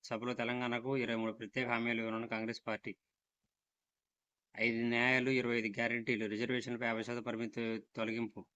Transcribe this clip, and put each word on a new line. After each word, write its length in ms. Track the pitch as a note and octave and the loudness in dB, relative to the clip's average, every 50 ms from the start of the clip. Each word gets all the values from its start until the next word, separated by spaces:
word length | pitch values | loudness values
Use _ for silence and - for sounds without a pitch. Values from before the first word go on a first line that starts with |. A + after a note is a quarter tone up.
| _ | _
సభలో 300 | - A#2+ A2 A2+ B2 B2 | -4 -4 -2 -2 -2 -2
తెలంగాణకు 580 | A#2 A#2+ A#2 B2 B2 B2 B2 A#2+ A#2+ A2+ C3 C3+ C3+ | 0 0 0 2 0 2 0 0 0 0 0 0 0
ఇరవై 180 | A#2+ A2+ A#2 | 2 2 2
మూడు 180 | A2+ A2+ A2+ G#2+ | 0 0 0 -2
ప్రత్యేక 340 | A2 A2+ G#2 - C3 B2+ A#2+ | -4 -8 -6 -2 -2 0 2
హామీలు 340 | A#2+ A#2 A#2 A#2 A#2 A2+ | 2 2 2 2 0 0
ఇవ్వనున్న 260 | A2+ A2+ A2 A2+ A2+ A2+ | 0 0 -2 -2 -2 -2
కాంగ్రెస్ 340 | A2+ A2 A2 A2 A#2 - _ | -4 -4 -2 -4 -4 -6 _
పార్టీ. 280 | - A2 G#2 _ A2+ F#2+ _ _ _ _ _ _ _ _ _ _ _ _ _ _ _ _ _ _ _ _ _ _ _ _ _ _ _ _ _ _ _ _ | -4 -4 -4 _ -8 -12 _ _ _ _ _ _ _ _ _ _ _ _ _ _ _ _ _ _ _ _ _ _ _ _ _ _ _ _ _ _ _ _
ఐదు 260 | - A2 A#2 A2+ A2+ A#2 | 0 2 2 4 4 2
న్యాయాలు, 440 | A#2+ A#2 A#2 A#2+ B2+ B2+ B2+ B2 C3 | 2 2 4 4 4 4 4 4 4
ఇరవై 260 | C3+ B2+ B2 A#2+ A#2 A#2+ | 2 2 2 2 2 2
ఐదు 100 | A2 A2+ | 0 0
గ్యారెంటీలు. 580 | G2+ - A#2+ A#2 A#2 A#2+ A2+ - B2 G#2+ A2 G#2+ | 0 0 0 0 0 0 0 0 0 0 0 -2
రిజర్వేషన్లపై 600 | G#2 G#2+ A#2+ A#2 B2+ B2 A2+ A#2+ A#2+ A#2 B2 A#2 | 0 -2 0 0 0 0 0 -2 -4 -2 0 0
యాభై 160 | A#2 A2 A2 | 0 0 -2
శాతం 200 | A2 A#2+ A#2+ A2+ | -2 -4 -4 -4
పరిమితి 400 | B2 A#2 A2+ A#2 A2+ - - A#2 A2+ A2+ A2 - _ _ | -4 -4 -4 -4 -4 -4 -4 -2 -2 -2 -4 -6 _ _
తొలగింపు. 480 | - A2+ A2 A2 A#2 A#2 G#2+ - - F#2 _ _ | -4 -2 -2 0 -2 -4 -4 -6 -10 -16 _ _